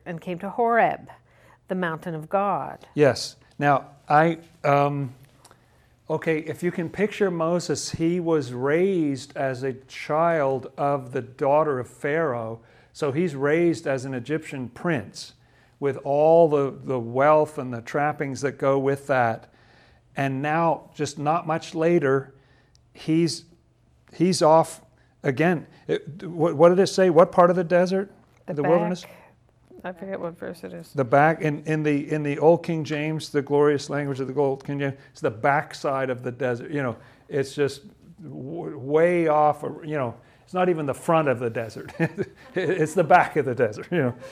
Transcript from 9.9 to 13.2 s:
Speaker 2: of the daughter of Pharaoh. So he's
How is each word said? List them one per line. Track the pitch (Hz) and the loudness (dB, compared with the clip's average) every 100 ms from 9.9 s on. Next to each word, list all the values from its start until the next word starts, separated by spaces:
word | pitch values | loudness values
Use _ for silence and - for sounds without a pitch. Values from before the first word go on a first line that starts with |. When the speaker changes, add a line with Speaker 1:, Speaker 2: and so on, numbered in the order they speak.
| - - 151 170 165 135 135 - - | -14 -4 0 2 2 0 -2 -6 -4
Speaker 2:
of | 143 143 123 | -2 -2 -4
the | 135 | -8
daughter | 117 - 139 147 151 131 | -8 -2 2 2 2 -2
of | 117 | -6
Pharaoh. | - 147 160 156 120 113 113 _ _ _ | -8 -4 -2 -2 -4 -6 -10 _ _ _
So | - 147 | -6 -4
he's | 139 | -2